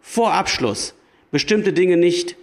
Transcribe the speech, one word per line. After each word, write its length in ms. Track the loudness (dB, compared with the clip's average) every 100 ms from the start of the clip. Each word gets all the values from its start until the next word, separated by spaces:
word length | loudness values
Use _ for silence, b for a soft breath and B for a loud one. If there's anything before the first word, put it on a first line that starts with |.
vor 320 | -6 -2 0
Abschluss 600 | 0 -2 -2 -4 -4 -10 _ b b b
bestimmte 420 | -4 0 0 2
Dinge 240 | 2 2 4
nicht 380 | 2 2 -4 -12